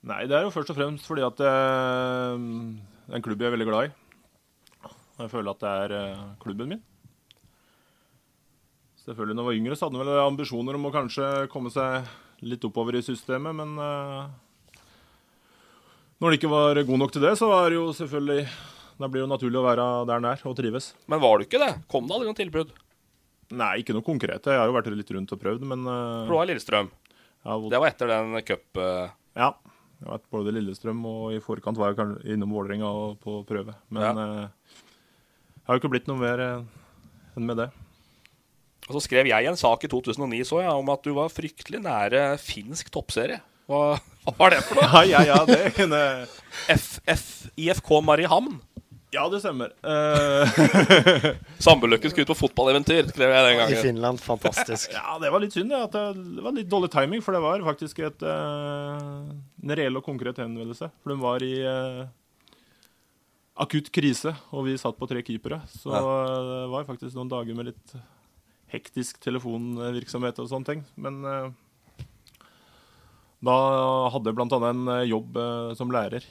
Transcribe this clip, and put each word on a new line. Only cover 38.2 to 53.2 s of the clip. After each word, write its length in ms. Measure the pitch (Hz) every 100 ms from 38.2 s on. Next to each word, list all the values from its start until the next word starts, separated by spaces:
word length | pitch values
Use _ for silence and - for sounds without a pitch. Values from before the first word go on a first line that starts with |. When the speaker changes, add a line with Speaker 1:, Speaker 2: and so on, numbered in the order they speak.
| _ _ _ _ _ _ -
Speaker 2:
Og 80 | 139
så 100 | -
skrev 200 | 127 135
jeg 180 | 110 127
en 80 | 175
sak 280 | 127 113
i 20 | -
to 140 | 127
tusen 220 | 127 113
og 40 | 139
ni, 100 | 117
så 180 | 127 160
jeg, 80 | 185
om 160 | 147 135
at 120 | 139
du 80 | 147
var 140 | 143 160
fryktelig 520 | - 151 - - 220
nære 560 | 190 117 101 127 143 143
finsk 500 | - - 104 165 -
toppserie. 500 | - - - 113 233 - _ -
Hva, 320 | 143 147 147 -
<laughs> 140 | - -
hva 100 | -
var 140 | 185
det 140 | 156
for 100 | -
noe? 300 | - 277 160 185
Speaker 1:
Ja, 140 | 147
ja, 160 | 147 143
ja, 80 | 160
det 280 | 233 196
kunne 520 | - 190 147 143 131 123 - - - -
Speaker 2:
F, 300 | 147 - - -
F, 420 | 160 - - - -
I 120 | 160
F 100 | 180
K 200 | - 151
Mariehamn. 600 | 156 151 170 170 262 165 - - _ - _
Speaker 1:
Ja, 160 | 139 151
det 140 | 202
stemmer. 280 | 196 135 120 -
Eh, 1500 | 143 151 151 147 147 139 139 131 151 190 165 185 160 160 151 -
<laughs> 160 | - -
Speaker 2:
Sambøløkken 480 | - 151 117 113 156
skulle 140 | 151
ut 80 | 143
på 160 | 156 139
fotballeventyr, 640 | - 131 139 143 165 147
skrev 160 | -